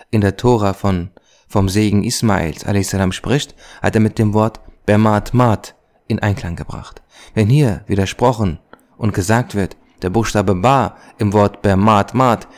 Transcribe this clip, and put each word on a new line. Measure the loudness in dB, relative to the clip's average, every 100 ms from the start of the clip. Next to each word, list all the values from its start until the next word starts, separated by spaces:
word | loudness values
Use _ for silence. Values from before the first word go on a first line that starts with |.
| -6
in | 0
der | 0 0
Tora | 2 2 0
von, | -2 -2 -2 -4 _ _ _ _
vom | -2 0
Segen | 0 2 0
Ismails | -2 -2 0 0 -2 -6 -4
a.s. | -2 -2 -2 -2
spricht, | -4 -2 -2 -2 -16 -20 -6
hat | -2
er | 2
mit | 0 0
dem | 0
Wort | 2 0 -2 -20 -10
Bemat | 0 2 4 2 0
Mat | 2 2 2 -4 -20 _ _ -6
in | -4
Einklang | -2 -2 -6 -10
gebracht. | -10 -12 -14 -20 _ -20 -10
Wenn | -2 2
hier | 4 2 0 -4
widersprochen | -2 -2 0 0 0 -2 -4 _ -20 _ -6
und | -4
gesagt | -4 0 0 0
wird, | -4 -4 -6 _ -8
der | -4
Buchstabe | -2 -2 -2 0
Ba | 0 2 0 0 -6 -20 -4
im | 0
Wort | 2 2 0
Bemat | 0 2 4 2 2
Mat | 0 2 0 -4